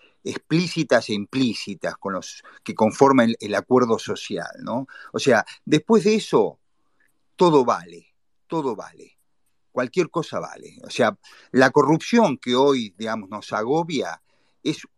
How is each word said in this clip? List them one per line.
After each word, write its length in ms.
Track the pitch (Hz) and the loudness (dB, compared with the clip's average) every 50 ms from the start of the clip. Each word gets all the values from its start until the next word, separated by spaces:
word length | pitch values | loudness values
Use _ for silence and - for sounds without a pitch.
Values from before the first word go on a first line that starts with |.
| _ _ _ _ - | _ _ _ _ -12
explícitas 840 | - - - - - 156 165 180 165 - 165 147 - 127 117 - - | -12 -12 -12 -6 -2 0 0 0 -2 -2 -4 0 2 2 2 2 0
e 40 | 107 | -4
implícitas, 840 | 101 101 - - 135 131 117 101 - - 104 98 - - 87 - - | -6 -6 -4 -2 -2 0 0 -2 -4 -10 -12 -12 -12 -10 -12 -12 -10
con 160 | - 98 95 | -8 -8 -8
los 300 | 90 - - - - - - - - - | -8 -10 -12 -16 -20 -20 -20 -20 -16 -14
que 120 | - 95 | -12 -2
conforman 540 | - 110 107 95 - 139 135 135 127 117 113 | 0 0 0 2 4 4 6 6 4 4 2
el, 80 | 113 - | 0 -4
el 160 | 110 101 101 | -6 -4 -4
acuerdo 420 | 98 - - 123 127 123 113 110 98 | -4 0 2 2 2 4 2 0 -2
social, 540 | - - - - - - 104 85 80 85 - - | -4 -6 -10 -10 -10 -10 -10 -10 -10 -12 -14 -14
¿no? 260 | - - 110 131 131 - - - - - - | -10 -8 -8 -8 -8 -10 -14 -20 -16 -10 -8
O 60 | - | -2
sea, 260 | - 139 117 104 - - - - _ | 0 2 2 2 2 -2 -8 -16 _
después 380 | - 151 151 - - 233 208 160 | 0 0 0 2 2 2 2 4
de 120 | 214 220 | 2 0
eso, 440 | 208 - - 160 123 101 82 - _ _ _ _ _ _ _ _ _ _ _ _ _ _ _ _ | 0 0 0 2 2 2 0 -2 _ _ _ _ _ _ _ _ _ _ _ _ _ _ _ _
todo 280 | - 180 175 151 139 123 | 2 4 4 6 4 4
vale, 420 | 117 104 87 87 87 85 85 - _ _ _ _ _ _ _ _ _ | 2 0 -4 -6 -12 -20 -20 -20 _ _ _ _ _ _ _ _ _
todo 280 | 170 160 143 127 107 | -8 -6 -6 -6 -6
vale. 420 | 90 80 80 80 76 - - _ _ _ _ _ _ _ _ _ _ _ _ | -8 -10 -16 -20 -20 -20 -20 _ _ _ _ _ _ _ _ _ _ _ _
Cualquier 380 | _ 123 127 123 - 185 170 - | _ -6 -6 -4 -2 -4 -4 -2
cosa 280 | - 170 147 - - 90 | -4 -6 -6 -6 -8 -8
vale. 400 | 82 73 - - - - - - - | -10 -10 -14 -18 -20 -20 -20 -20 -18
O 60 | - | -8
sea, 280 | - - 117 107 104 - _ - - - _ _ | -2 0 0 0 0 -4 _ -20 -20 -20 _ _
la 180 | - 127 131 - | 2 4 4 4
corrupción 680 | - 147 135 135 160 156 - - 233 233 220 165 127 - | 4 4 4 4 2 0 0 0 2 2 4 2 0 -2
que 180 | - 123 123 | -4 0 2
hoy, 380 | 127 139 143 139 127 113 101 - - | 4 4 4 2 2 -2 -6 -10 -10
digamos, 320 | 110 110 113 110 95 95 | -8 -8 -8 -8 -8 -12
nos 240 | 107 101 - - 117 | -14 -14 -12 -8 -6
agobia 680 | 107 110 123 147 165 170 160 156 120 92 85 80 - _ _ _ _ _ _ _ _ | -6 -2 -2 -2 -2 -2 -4 -4 -6 -6 -6 -10 -12 _ _ _ _ _ _ _ _
es 240 | - - 160 - - - _ | -6 -6 -6 -6 -10 -20 _